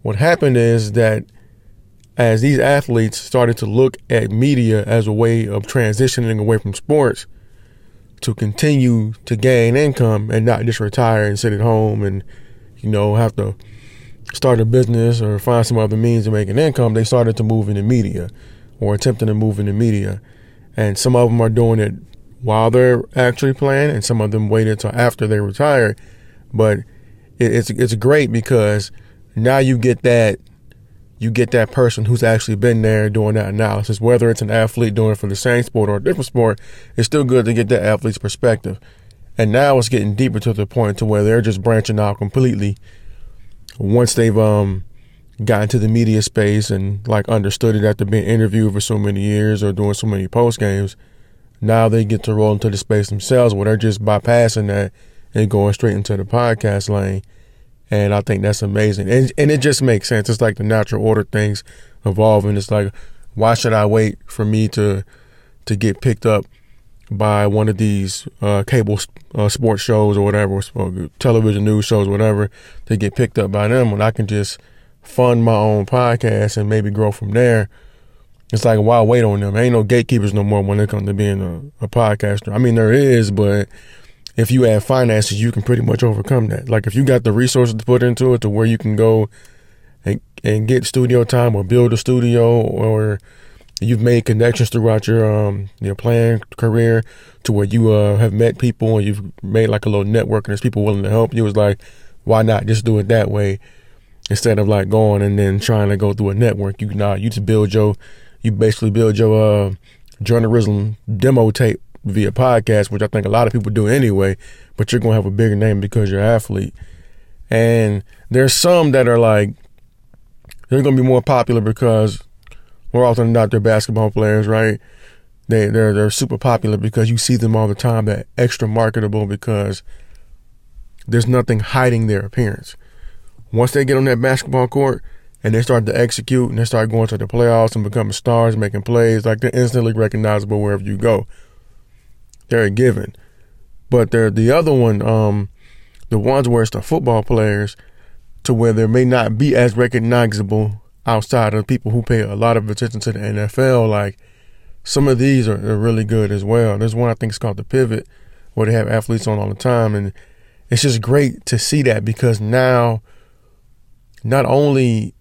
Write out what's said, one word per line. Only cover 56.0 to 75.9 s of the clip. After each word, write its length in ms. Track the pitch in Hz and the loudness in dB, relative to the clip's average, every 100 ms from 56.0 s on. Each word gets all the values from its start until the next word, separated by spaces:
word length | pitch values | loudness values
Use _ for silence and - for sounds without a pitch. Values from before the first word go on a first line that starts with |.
| 101 101 | -4 -6
the 80 | |
podcast 640 | 98 117 120 113 107 101 98 | -2 -2 0 0 -2 -2 -2
lane. 360 | 101 98 98 - - - _ - _ _ | -2 -2 -6 -10 -20 -20 _ -20 _ _
And 240 | 104 101 | -2 0
I 80 | 104 | 0
think 220 | 101 98 | -2 -2
that's 180 | 98 107 | -2 -2
amazing. 480 | 101 104 107 98 95 | -2 0 0 -2 0
And, 240 | 123 131 139 | 0 0 0
and 100 | 147 | 0
it 80 | 151 | 2
just 240 | 143 131 | 0 0
makes 260 | 131 107 - | 2 0 0
sense. 220 | 113 104 | -2 -2
It's 100 | 110 | 0
like 180 | 113 101 | 0 -2
the 60 | |
natural 400 | 104 110 104 107 | -2 0 -2 -2
order 200 | 110 107 | 0 0
things 400 | 101 107 107 101 - - - - 104 | -2 -4 -2 -4 -12 -20 -20 -8 -6
evolving. 520 | 95 107 107 101 101 | 0 2 2 2 -4
It's 120 | 98 | -2
like, 240 | 104 98 - - - - | -2 -4 -8 -18 -18 -14
why 220 | 107 110 117 | -2 0 2
should 180 | 120 | 0
I 140 | 110 104 | 2 2
wait 320 | 110 110 - - | 2 0 -4 -14
for 180 | - 104 | -6 -2
me 220 | 110 107 | 0 -2
to, 360 | - 104 98 - - - - _ - - | 0 -2 -2 -8 -20 -20 -20 _ -20 -8
to 100 | 104 | -2
get 240 | 110 98 | -2 0
picked 280 | 127 107 117 | -2 0 0
up 180 | 104 - - - - - - - | 0 -2 -20 -20 -20 -20 -20 -12
by 380 | 101 107 104 104 | -2 0 2 0
one 220 | 107 107 | 0 0
of 80 | 98 | 0
these, 500 | 107 101 95 - - - | -2 -2 -4 -8 -14 -6
uh, 240 | 104 101 98 | -2 -2 0
cable 280 | 127 104 104 | 0 0 -4
s-, 120 | - - - | -6 -16 -10
uh, 160 | - 104 | -2 -2
sports 320 | - 117 101 | 0 -2 -2
shows 340 | - 107 107 101 | 0 2 2 2
or 80 | |
whatever, 300 | 101 101 101 | 0 0 -2
or 60 | 98 | -4
s-, 120 | - - | -6 -6
or 340 | 92 92 80 - | -6 -6 -10 -2
television 480 | 135 113 107 101 104 | 2 2 2 0 0
news 200 | 107 101 | 0 0
shows, 220 | 110 98 | 0 0
whatever, 440 | 101 110 104 101 - - - - | 0 0 0 -2 -8 -20 -20 -4
to 120 | 110 | -2
get 180 | 101 - | -2 -2
picked 240 | 117 - | -2 0
up 120 | 98 | -2
by 160 | 104 107 | 0 0
them 220 | 127 120 | 2 2
when 120 | 101 | 0
I 100 | 107 | -2
can 160 | 110 104 | -2 -4
just 320 | 107 101 - _ - _ _ | -2 -4 -8 _ -20 _ _
fund 420 | - - 123 120 | -8 0 2 4
my 120 | 117 110 | 2 2
own 320 | 107 107 | 2 0
podcast 680 | 98 | 0